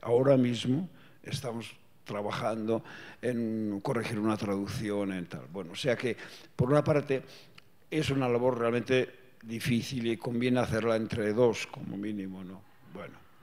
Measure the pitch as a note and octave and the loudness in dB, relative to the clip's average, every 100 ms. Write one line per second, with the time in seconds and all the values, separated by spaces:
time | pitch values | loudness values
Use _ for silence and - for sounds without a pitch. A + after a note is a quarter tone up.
0 | - A#2+ C3 C3 B2 A#2 A#2+ C3+ F#3 - | 2 4 8 6 6 2 0 0 -2 -8
1 | - - - - B2 A#2 A2 - - - | -20 -20 -8 -6 -6 -8 -10 -16 -20 -18
2 | - G#2+ G#2 - A2+ A2+ A2 A2+ - - | -8 -6 -4 -2 -2 -2 0 -2 -2 -14
3 | - - A#2+ A#2+ A2+ A2+ G#2+ G2+ - A#2 | -18 -6 -4 -2 -2 -2 -2 -2 -2 -2
4 | G#2+ G#2+ G#2+ G#2+ G#2+ G2 G2+ - G#2+ G2+ | -2 0 0 0 0 -2 -2 -4 -2 -2
5 | G2 F#2+ E2+ D#2 C2 F#2 E2+ F#2 C#3 A#2 | -2 -4 -6 -10 -10 -10 -10 -4 0 0
6 | B2 G#2 - - - - B2 D3 D3 D3 | 0 -4 -8 -18 -10 -2 4 4 4 2
7 | C3+ C3 - - - - - - - D#3+ | 2 -2 -4 -16 -20 -20 -20 -20 -6 -2
8 | C3 C#3 B2+ A#2+ B2+ B2 A#2 A#2+ A2 B2+ | 0 2 2 4 2 4 2 2 2 2
9 | A#2+ - - - A2+ A2+ B2+ A#2+ - C3 | 2 -4 -20 -18 -10 -6 0 0 0 -2
10 | A#2 A2+ B2+ A#2+ B2+ B2+ A2+ A2 A2+ A2+ | -2 -2 -2 -2 2 2 2 2 2 2
11 | A2 A#2+ G#2 G#2+ B2 G#2 - - - G2 | 0 -2 0 4 4 4 -4 -10 -10 -6
12 | G#2 G#2 F#2+ F#2+ F#2 F#2+ - - - F#2+ | -6 -6 -8 -10 -12 -14 -18 -20 -18 -14
13 | F#2+ - - - | -14 -16 -20 -20